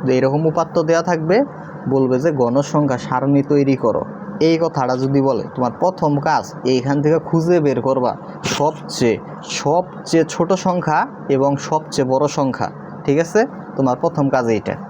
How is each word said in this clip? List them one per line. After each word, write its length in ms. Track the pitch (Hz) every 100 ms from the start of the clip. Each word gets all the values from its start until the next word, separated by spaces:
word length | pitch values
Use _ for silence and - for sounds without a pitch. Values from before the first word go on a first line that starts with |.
যে 140 | 131 127
এরকম 280 | 131 143 160
উপাত্ত 360 | 156 165 180
দেওয়া 200 | 160 165
থাকবে, 420 | 170 170 160 202 285 - - - -
বলবে 300 | 135 131 127
যে 140 | 160
"গণসংখ্যা 680 | 147 120 127 143 151 147 123
সারণী 440 | - 127 135 139
তৈরি 340 | 139 147 139 131
করো", 280 | 113 104 - - - -
এই 180 | 160 165
কথাটা 360 | 165 - 127 127
যদি 240 | 135 139
বলে, 240 | 135 123 147 -
তোমার 160 | 123 120
প্রথম 400 | 180 185 160 143
কাজ 340 | 147 143 98 -
এইখান 380 | 123 131 131 143
থেকে 160 | 147 160
খুঁজে 420 | 160 165 165 175
বের 220 | 147 123
করবা 340 | 131 131 123 - - -
সবচেয়ে, 760 | - - 143 - - - 120 101 - -
সবচেয়ে 840 | - - 143 165 180 - - 165 160
ছোট 240 | - 170
সংখ্যা 540 | 190 185 180 160 156 247 - -
এবং 280 | 135 139 143
সবচেয়ে 520 | - 156 156 - 127
বড় 200 | 131 147
সংখ্যা। 420 | - 135 120 104 - - -
ঠিক 140 | - 143
আছে, 280 | 165 208 254 - - -
তোমার 200 | 135 127
প্রথম 280 | 170 170 139
কাজ 200 | 131 117
এইটা। 280 | 110 - 95 -